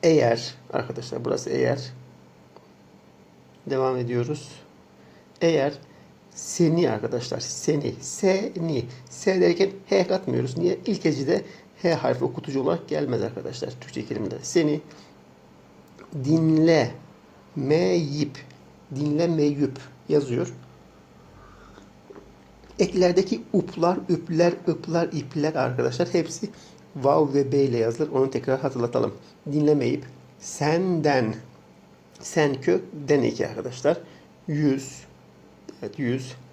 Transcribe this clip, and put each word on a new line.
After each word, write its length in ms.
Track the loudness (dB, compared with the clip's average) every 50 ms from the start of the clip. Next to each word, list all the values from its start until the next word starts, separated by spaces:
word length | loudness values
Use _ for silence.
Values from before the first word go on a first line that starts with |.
| 6
Eğer. 520 | 6 6 6 6 4 2 0 -2 -10 -14 -16 -18 -6 -6
Arkadaşlar 520 | -6 -4 -4 -8 -10 -8 -8 -8 -6 -2
burası 260 | -2 -2 -2 -2 -4
eğer. 420 | 0 0 2 2 0 -2 -4 -12 -16 -18 -20 -20 -20 -20 -20 -20 -20 -20 -20 -20 _ -20 -20 -20 -20 _ -20 -20 -20 -20 _ -20 -20 -20 -20 _ _ -20 _ -20 -20 -18 _
Devam 300 | -4 -2 0 0 0 0
ediyoruz. 520 | 0 -2 -2 0 0 0 -2 -4 -8 -8 -16 -20 -20 -20 -20 -20 -20 -20 _ -20 -20 -20 -20 -20 -20 -20 -20 -8 0
Eğer 320 | 2 2 4 4 2 0 -2 -6 -16 -20 -20 -20 -20 -20 -20 -20 _ -20
seni 600 | -18 -16 -12 -10 0 2 4 4 4 4 2 2
arkadaşlar. 500 | 0 0 -2 -4 -4 -4 -4 -4 -6 -6
Seni. 540 | -6 -8 -8 -6 -2 0 0 0 0 -4 -6 -6
Seni. 840 | -10 -12 -8 0 2 2 2 2 0 -4 -6 -4 -4 -2 -2 -2 -4 -6 -10 -16 -20 -20
S 300 | -18 -4 0 0 2 4
derken 300 | 4 4 6 4 2 0 0 -8 -4
H 200 | 0 2 2 2
katmıyoruz. 520 | 2 0 -2 -2 -2 -2 -2 -2 -2 -2 0
Niye? 200 | 0 0 0 0 -2
İlk 180 | -4 -4 0 0
hecede 400 | 0 0 0 0 0 0 0 0 -6 -16 -20 -20 -20 -20 -2 0
H 120 | 0 0
harfi 300 | 2 2 0 0 2 0
okutucu 380 | -4 -4 -4 -10 -4 -4 -2 0
olarak 260 | 0 0 -2 -2 -4
gelmez 340 | -4 -2 -2 -2 -2 -2 -2
arkadaşlar. 480 | -4 -6 -8 -10 -10 -8 -8 -8 -8 -10 -12
Türkçe 260 | -16 -12 -10 -10 -8
kelimeler. 320 | -6 -6 -6 -4 -6 -6 -8 -10
Seni 380 | 0 2 2 4 4 0 -2 -4 -10 -20 -20 -20 -20 -20 -20 -20 -20 -20 -20 -20 -20 -20 -20 -20 -20 -20 -20 -20 -20 -20 -20 -20 -12 -10 -6 0
dinlemeyip. 680 | 2 2 4 4 4 4 6 6 6 6 6 4 2 -2 -10 -18 -20 -20 -20 -20 -20 -20 -20 -20 -12 -8 -6 0 2 2 2 4 2 2 0 0 -2 -2 -4 -4 -4 -6 -14 -18 -20 -20 -20 -20 -20 -20 -20 -18 -12 -6
Dinlemeyüp 840 | -4 -2 -2 0 0 0 0 2 2 2 2 2 2 0 -2 -2 -6 -16 -18 -20 -20 -4 2
yazıyor. 440 | 2 2 2 2 -2 -2 -2 -4 -6 -14 -18 -20 -20 -20 -20 -20 -20 -20 -20 -20 -20 -20 -20 -20 -20 -20 -20 -20 -20 -20 -20 -20 -20 -20 -20 -20 -20 -20 -20 -20 -20 -20 -20 -20 -20 -20 -20 -20 -20 -20 -20 -20 -2 0
Eklerdeki 640 | 0 0 2 4 4 4 4 4 2 2 -2 -6 -6 0 0
uplar, 460 | 0 0 0 -2 0 2 2 2 0 -2 -2
üpler, 440 | -2 -2 -2 -4 2 4 4 4 2 0 -2 -2
ıplar, 400 | -2 -2 -4 -4 -2 -2 -2 -2 -4
ipler 420 | -8 -8 -6 -4 -2 -2 0 0
arkadaşlar 540 | 0 0 0 0 0 -2 -2 0 0 -4 0 0
hepsi 340 | 0 0 0 -6 -8 -10 -10 -10 -14 -20 -20 -20 -20 -20 -16 -14
vav 380 | 0 2 4 4 6 4 4 2
ve 180 | 2 2 2 2
B 60 | 2
ile 200 | 2 2 2 2
yazılır. 340 | 0 0 0 -2 -4 -2 2
Onu 180 | 2 2 2
tekrar 300 | 0 -4 -2 0 -2 0
hatırlatalım. 540 | 0 -4 -2 0 -2 0 0 0 0 0 -4 -6 -18 -20 -20 -16 _ -4 -2
Dinlemeyip 520 | 2 4 4 4 4 2 0 0 -2 -6 -10 -18 -20 -20 -20 -20 -18
senden. 960 | -16 -14 -6 -2 0 2 2 2 2 0 0 2 2 4 4 4 2 0 -2 -6 -12 -18 -20 -20 -20 -20 -20 -20 -20 -20 -20 -20 -20 -20 -20 -18
Sen 400 | -16 -4 0 2 2 2 2 0
kök 240 | 0 0 0 0 0 -6 -14 -14 0 2
den 140 | 2 4 4
eki 240 | 2 0 0 -4
arkadaşlar. 520 | -4 -4 -8 -8 -8 -10 -2 0 0 0 0 -4 -18 -20 -20 -20 -20 -20 -18 -8 -4
Yüz. 520 | -2 2 2 2 2 0 -4 -10 -16 -18 -20 -20 -20 -20 -20 -20 -20 -20 -20 -20 -20 -20 -20 -20 -16 -12 -12
Evet, 160 | -12 -8 -4
yüz. 360 | -2 -2 -2 -2 -4 -8 -14 -18 -20 -20